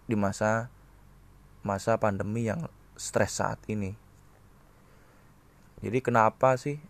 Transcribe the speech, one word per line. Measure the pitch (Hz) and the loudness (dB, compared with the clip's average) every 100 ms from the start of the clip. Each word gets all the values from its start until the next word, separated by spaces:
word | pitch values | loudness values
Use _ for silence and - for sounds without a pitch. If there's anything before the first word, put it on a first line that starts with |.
| - | -2
di | |
masa, | 107 101 - 107 113 120 - - - - - - - - - 101 | 0 0 0 0 0 -4 -14 -20 -20 -20 -20 -20 -20 -20 -10 -4
masa | 98 - 113 | -2 0 2
pandemi | 110 98 101 110 113 | 0 0 -4 -2 -2
yang | 104 - - - | -4 -6 -12 -20
stres | - - - 104 - | -16 -4 0 0 0
saat | 98 107 - | -4 -4 -6
ini. | 107 95 107 - - - - - - - - - - - - - - - - - - | -4 -4 -8 -18 -20 -20 -20 -20 -20 -20 -20 -20 -20 -20 -20 -20 -20 -20 -20 -20 -10
Jadi | 104 120 | -4 -2
kenapa | - 120 110 - 131 | 2 4 4 4 4
sih | 127 147 147 | 2 -2 -8